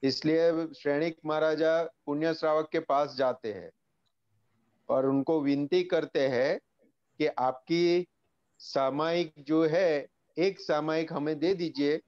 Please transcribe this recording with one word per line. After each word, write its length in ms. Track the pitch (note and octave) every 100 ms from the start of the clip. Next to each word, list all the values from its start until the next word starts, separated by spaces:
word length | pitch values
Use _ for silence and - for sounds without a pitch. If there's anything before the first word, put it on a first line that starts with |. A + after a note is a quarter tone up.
इसलिए 680 | C3+ B2+ D#3 D#3+ E3+ E3 E3
श्रेणिक 440 | C#3+ D3 C#3+ E3 D#3+ D#3
महाराजा 580 | D#3 D#3 D3+ D#3+ E3
पुण्य 500 | E3 _ - D3 D#3+
श्रावक 360 | D#3+ D#3 D#3 D#3
के 80 | E3
पास 360 | D#3+ C#3 D3 B2+
जाते 380 | C3 B2 A2+
हैं 180 | G2+ F2 _ _ _ _ _ _ _ _ _ _ _ _
और 160 | B2+ C3+
उनको 360 | C#3 C3+ D#3+
विनती 420 | C#3 C#3+ C#3+ F3+
करते 440 | F3+ E3 D3+ - C3+
हैं 320 | B2 C3 G3+ _ _ _ _ _ _
कि 100 | D3+
आपकी 800 | - B2+ B2+ - E3+ F3 F3 F3+ _ _ _ _ _
सामायिक 760 | - C#3+ C3+ C#3 D#3+ E3+ E3+ D#3
जो 260 | C#3 D#3+ D#3+
है, 420 | D#3+ F#3 D3+ - _ _ -
एक 220 | F#3 F#3+
सामायिक 540 | - D#3 D#3 D#3+ D#3+
हमें 260 | D#3+ D3 D#3
दे 140 | D#3+
दीजिए 440 | F#3+ E3+ C3+ C#3+ D#3